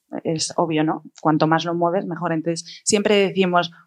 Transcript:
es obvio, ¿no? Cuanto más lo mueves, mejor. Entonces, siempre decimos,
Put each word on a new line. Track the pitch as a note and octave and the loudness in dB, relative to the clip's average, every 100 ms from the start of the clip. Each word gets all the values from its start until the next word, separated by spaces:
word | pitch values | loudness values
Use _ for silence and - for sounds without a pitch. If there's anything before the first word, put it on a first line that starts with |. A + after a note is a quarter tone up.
| - - | -14 -8
es | - D#3+ - - | -4 -4 -4 -2
obvio, | E3+ D#3 | 0 0
¿no? | D#3 - - - | 0 -2 -8 -4
Cuanto | D#3+ D#3 D#3+ | 0 2 4
más | D#3+ E3 | 2 0
lo | |
mueves, | E3+ E3+ F#3 G3 | -2 0 0 -4
mejor. | E3 E3+ | -6 -4
Entonces, | D#3+ E3 E3+ - - - | -2 -2 -6 -8 -10 -2
siempre | G#3 G#3 G3+ | 0 4 2
decimos, | G3 E3+ F#3 F3 E3+ - | 2 2 2 2 0 -8